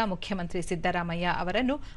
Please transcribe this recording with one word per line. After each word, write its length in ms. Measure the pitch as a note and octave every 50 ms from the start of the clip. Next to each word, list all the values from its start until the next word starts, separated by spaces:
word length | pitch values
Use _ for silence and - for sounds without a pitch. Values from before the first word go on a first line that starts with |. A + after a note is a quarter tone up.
| A3+
ಮುಖ್ಯಮಂತ್ರಿ 560 | G#3 F#3 F3 - - G3+ F#3+ F3 E3 - F3+
ಸಿದ್ದರಾಮಯ್ಯ 720 | E3 - F#3 E3 - F3+ F3 F3+ E3+ E3+ E3 E3+ F3 F3+ D#3+ C#3
ಅವರನ್ನು 360 | F3+ F3+ F3+ A3 B3+ B3 C#4+ D4 - - -